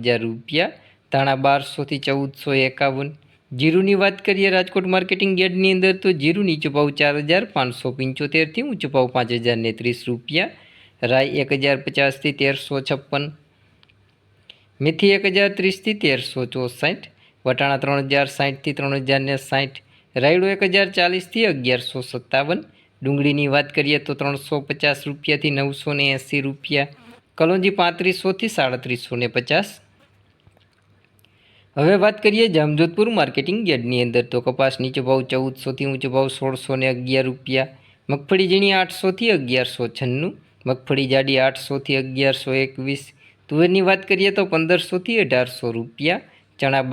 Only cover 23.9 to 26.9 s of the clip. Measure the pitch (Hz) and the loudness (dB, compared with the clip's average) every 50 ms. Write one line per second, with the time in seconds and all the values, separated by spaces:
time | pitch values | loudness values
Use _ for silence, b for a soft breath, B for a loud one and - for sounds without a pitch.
23.9 | 147 143 143 - 143 143 139 143 143 139 143 - 156 143 139 - 151 156 151 147 | 0 0 -2 -4 -6 -4 -4 -4 -4 -6 -6 -4 -4 -4 -4 -6 -6 -2 0 0
24.9 | 139 143 - 147 143 - - 156 151 143 156 147 139 139 139 139 139 - - 151 | 0 -2 -6 -10 -10 -8 -2 -2 -2 0 0 -2 0 0 -2 -2 -4 -6 -6 -4
25.9 | 143 143 143 139 135 131 - - 151 143 135 139 139 - - - 151 139 139 147 | -2 0 0 0 0 -2 -4 -4 -4 -2 -2 -4 -6 -8 -8 -4 -2 -2 -2 -2